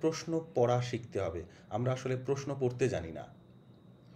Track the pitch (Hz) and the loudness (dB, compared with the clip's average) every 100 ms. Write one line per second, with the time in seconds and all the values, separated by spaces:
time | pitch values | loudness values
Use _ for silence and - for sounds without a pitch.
0 | 160 160 - 165 160 - 120 120 123 110 | 0 0 -2 -2 0 4 6 4 2 -4
1 | - 104 90 85 85 - - 107 123 127 | -4 -2 -2 -2 -8 -14 -6 -2 0 0
2 | 131 127 127 139 143 139 127 123 131 87 | -2 -2 -2 -2 -2 0 0 2 2 2
3 | 82 78 - - - - - - - - | -4 -8 -12 -16 -20 -20 -20 -20 -20 -20
4 | - | -20